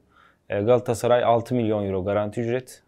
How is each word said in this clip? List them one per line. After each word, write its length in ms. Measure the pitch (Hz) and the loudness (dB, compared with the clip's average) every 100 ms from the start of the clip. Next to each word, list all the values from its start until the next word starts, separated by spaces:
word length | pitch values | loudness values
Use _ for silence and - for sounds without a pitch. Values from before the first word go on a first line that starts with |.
| _ _ _ _ - | _ _ _ _ -8
E, 120 | 101 | -2
Galatasaray 640 | 104 123 120 117 117 120 | 2 2 2 -2 2 2
altı 300 | 110 117 113 | 4 2 0
milyon 320 | 123 110 107 101 | -2 0 -2 -2
euro 180 | 95 | -2
garanti 360 | 92 101 104 104 | -2 -2 -2 -4
ücret 420 | 117 123 135 - | -4 -4 -6 -18